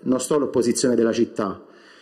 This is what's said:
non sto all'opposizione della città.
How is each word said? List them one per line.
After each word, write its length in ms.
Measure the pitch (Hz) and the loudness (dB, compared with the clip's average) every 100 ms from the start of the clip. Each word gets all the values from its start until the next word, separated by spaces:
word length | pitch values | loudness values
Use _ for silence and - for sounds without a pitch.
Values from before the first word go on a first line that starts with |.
non 180 | - 127 | -2 -2
sto 140 | - | 0
all'opposizione 600 | 151 135 131 117 117 127 | 0 0 0 0 2 2
della 180 | 117 113 | 2 2
città. 520 | 110 110 - 101 87 - - - - | 2 -2 -2 -6 -6 -14 -20 -20 -20